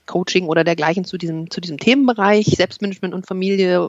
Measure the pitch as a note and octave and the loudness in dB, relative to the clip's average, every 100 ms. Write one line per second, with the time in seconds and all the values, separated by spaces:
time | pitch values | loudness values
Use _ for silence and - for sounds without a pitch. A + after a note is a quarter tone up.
0 | - F3 F3+ F#3 F3 E3 E3 E3+ D#3+ F#3 | -6 -4 0 -2 0 2 2 2 0 -2
1 | F3+ F3+ E3+ D#3+ E3 - E3+ D3 A3 C4+ | -4 -6 -6 -6 -6 -4 -4 -2 2 4
2 | B3+ G#3+ G3 G#3 G#3 - F3+ - G3+ F#3+ | 4 2 2 4 4 2 0 -2 -8 -6
3 | F#3 F3+ - F#3+ F#3+ G3 F#3 F3+ | -8 -8 -6 -4 -2 0 2 2